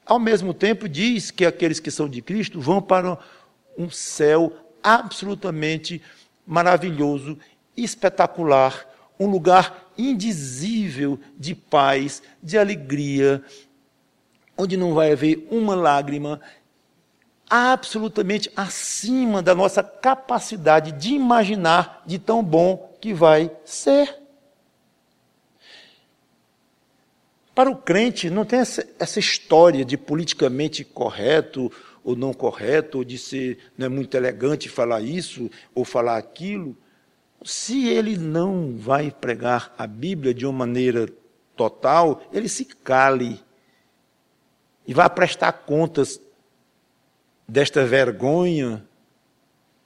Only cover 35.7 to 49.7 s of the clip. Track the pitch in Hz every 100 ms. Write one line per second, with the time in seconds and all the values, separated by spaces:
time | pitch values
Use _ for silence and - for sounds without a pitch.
35.7 | 123 123 127 120 113 - - 180 208 160
36.7 | 117 _ _ _ _ _ _ - - -
37.7 | 262 240 226 220 202 160 160 185 185 151
38.7 | 113 107 139 147 - 127 113 120 120 -
39.7 | - 113 107 151 185 131 120 135 131 120
40.7 | 123 127 117 110 - _ _ _ - 113
41.7 | - 131 156 170 127 - 196 214 - -
42.7 | - - 131 135 135 123 104 _ _ _
43.7 | _ _ _ _ _ _ _ _ _ _
44.7 | _ - 135 180 - 175 - 170 - -
45.7 | 147 160 160 131 - _ _ _ _ _
46.7 | _ _ _ _ _ _ _ - 117 139
47.7 | 151 127 135 123 98 127 165 180 160 127
48.7 | 107 - _ _ _ _ _ _ _ _